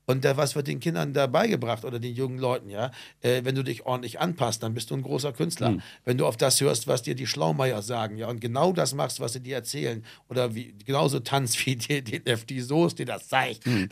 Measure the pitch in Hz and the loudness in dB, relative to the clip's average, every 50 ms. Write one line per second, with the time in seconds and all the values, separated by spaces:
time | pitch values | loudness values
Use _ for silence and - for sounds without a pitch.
0 | _ - 131 135 131 139 135 139 151 135 - 151 139 147 147 139 - 170 165 170 | _ 0 0 2 4 2 4 4 2 0 0 -2 -2 -2 -2 -2 -2 -2 0 0
1 | 156 147 135 143 139 123 127 165 220 233 190 135 117 113 117 113 - 131 120 117 | 0 0 2 2 2 4 4 4 4 4 2 0 0 0 -2 -2 -4 -6 -6 -4
2 | 117 123 117 123 135 127 127 127 131 123 127 127 - 101 101 101 117 131 - - | -4 -4 -4 -4 -4 -4 -2 -2 -2 0 0 -2 -4 -8 -6 -4 -4 -4 -6 -8
3 | - - - _ - 120 123 127 123 135 135 135 135 131 123 - - 127 127 123 | -18 -18 -10 _ 2 2 2 2 2 0 0 0 0 -2 -4 -6 -4 -4 -4 -2
4 | 123 117 113 - 156 180 165 - 127 117 113 - 117 113 110 117 110 - 143 135 | -4 -6 -4 -2 0 0 0 2 0 0 0 0 -2 -4 -4 -4 -4 -4 -4 -4
5 | 127 127 147 139 135 143 120 - 160 170 - - 107 - 101 85 - - - - | -4 -2 -2 -2 -2 -2 -2 -2 -2 -2 0 0 2 2 2 0 -2 -8 -16 -8
6 | - 123 123 131 156 147 117 113 143 131 - - 139 143 147 123 - 139 135 127 | -2 0 2 2 2 2 2 4 4 4 4 4 4 4 2 2 2 0 0 0
7 | - 151 139 127 131 110 - 135 160 165 156 139 135 131 120 104 98 113 123 117 | 0 -2 -4 -4 -2 -4 -2 0 2 2 2 2 2 0 0 -2 -4 -4 -4 -2
8 | 110 104 107 110 113 107 123 117 117 117 117 135 160 185 185 165 151 135 135 143 | -2 -4 -4 -6 -6 -6 -6 -4 -4 -2 2 4 4 4 4 4 2 0 0 0
9 | 143 131 - - 143 120 117 131 123 127 135 123 113 - - 147 147 127 117 110 | -2 -2 -2 -4 -4 -4 -6 -6 -8 -6 -6 -6 -6 -6 -4 -2 -2 -2 -2 -4
10 | 113 - - - _ - 123 127 123 120 107 113 127 - 101 101 - - 135 143 | -8 -12 -18 -20 _ -6 -2 0 0 0 0 -4 -8 -10 -14 -12 -6 -2 2 4
11 | 160 143 135 135 113 - 139 139 135 117 - - - 135 135 117 113 - 147 139 | 4 4 2 0 -2 0 0 2 2 2 0 0 2 0 0 -2 0 -2 -2 -2
12 | 131 110 - - - 127 120 110 - - 139 127 123 120 143 160 170 165 - - | -2 -4 -8 -4 0 0 0 0 -2 -6 -6 -6 -2 0 4 4 4 4 2 -2
13 | 135 127 107 92 - - 135 131 127 127 107 - - 123 123 101 92 98 | -6 -6 -6 -8 -4 0 2 2 2 2 -2 -4 0 2 2 2 2 2